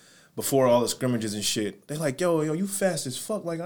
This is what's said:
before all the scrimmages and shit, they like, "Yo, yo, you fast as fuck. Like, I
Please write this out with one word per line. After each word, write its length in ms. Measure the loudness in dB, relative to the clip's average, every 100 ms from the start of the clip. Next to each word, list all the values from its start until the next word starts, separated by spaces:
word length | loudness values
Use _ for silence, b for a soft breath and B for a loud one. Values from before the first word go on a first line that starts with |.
| B B B -6
before 300 | 0 4 6
all 140 | 6
the 60 | 4
scrimmages 460 | 0 0 0 -2
and 100 | -2
shit, 420 | -2 -2 -2 -6 -10
they 80 | -4
like, 240 | -4 0
"Yo, 220 | 2 2
yo, 100 | 0
you 140 | -2 -2
fast 400 | 0 0 0 -4
as 100 | -6
fuck. 280 | -6 -6
Like, 160 | -4
I 40 | -6